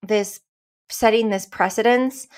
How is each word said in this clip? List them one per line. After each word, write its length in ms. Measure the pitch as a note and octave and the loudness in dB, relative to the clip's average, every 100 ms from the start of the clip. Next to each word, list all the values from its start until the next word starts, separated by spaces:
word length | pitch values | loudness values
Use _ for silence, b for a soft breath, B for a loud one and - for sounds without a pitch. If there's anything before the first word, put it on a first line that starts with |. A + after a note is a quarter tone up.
this, 380 | G3 G#3+ G3 - _ _ _ _ _ | -2 -2 -2 -10 _ _ _ _ _
setting 400 | - A#3 A3 A3 | 0 2 2 0
this 160 | G3 - | -2 -6
precedence 800 | - F#3+ G#3 A3+ B3 C4 C4 - | -2 -2 2 2 2 0 -6 -16